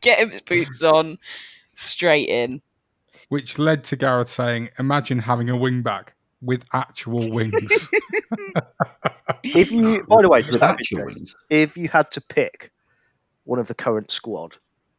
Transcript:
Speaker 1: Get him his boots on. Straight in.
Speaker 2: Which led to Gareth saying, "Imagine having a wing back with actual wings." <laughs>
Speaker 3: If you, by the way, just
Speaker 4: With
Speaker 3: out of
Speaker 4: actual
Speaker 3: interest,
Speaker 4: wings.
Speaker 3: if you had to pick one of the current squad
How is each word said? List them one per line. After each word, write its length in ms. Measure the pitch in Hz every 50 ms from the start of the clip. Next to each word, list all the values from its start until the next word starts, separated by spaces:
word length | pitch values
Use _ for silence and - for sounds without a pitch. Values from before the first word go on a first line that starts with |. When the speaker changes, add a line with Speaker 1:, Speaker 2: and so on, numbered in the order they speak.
Speaker 1:
Get 200 | - - - -
him 100 | 220 226
his 120 | - 98 -
boots 400 | - 180 175 165 139 131 117 143
on. 340 | 160 156 156 160 160 156 - _ - - - - - - _ _ _ _
Straight 540 | - - - - - - 175 156 151 131 -
in. 340 | 92 120 120 120 127 147 - _ _ _ _ _ _ _ _ _ _ _ _ _
Speaker 2:
Which 280 | 143 143 135 120 - -
led 240 | 151 156 160 147 -
to 120 | - -
Gareth 320 | 131 135 135 127 123 120 120
saying, 380 | - - 123 120 120 117 117 113 - -
"Imagine 400 | 131 135 143 147 127 - 135 123
having 300 | 110 123 123 120 120 120
a 60 | 127
wing 260 | 123 123 131 127 127 120
back 320 | 120 104 98 90 - _ _ _ _ _ _ -
with 200 | 123 127 123 127 _ -
actual 580 | 127 131 - _ - - 117 113 120 113 113 110
wings." 560 | 117 113 110 - 453 - - 403 440 - - -
<laughs> 40 | 427 - - 311 415 - _ - - 403 392 381 170 - - _ - - - - _ - - - - _ - - - -
Speaker 3:
If 280 | 247 294 339 196 -
you, 340 | 226 233 226 220 220 202 180 160
by 140 | 202 226 208
the 60 | 185
way, 120 | 151 123
just 140 | 113 - 120
Speaker 4:
With 80 | 120 -
Speaker 3:
out 120 | 127 -
of 60 | -
Speaker 4:
actual 180 | 120 - - 90
Speaker 3:
interest, 180 | 101 - - -
Speaker 4:
wings. 180 | 85 - - - _ -
Speaker 3:
if 260 | 151 151 156 151 -
you 120 | 180 175 151
had 220 | - 160 151 - -
to 80 | - -
pick 500 | - - - 131 95 - - - - _ _ _ _ _ _ _ _ _ _ _ _ _ _ _
one 140 | - 123 123
of 100 | 117 -
the 60 | 113
current 360 | - - 127 113 107 104 -
squad 460 | - - - 117 104 82 82 82 - - _ _ _ _ _ _ _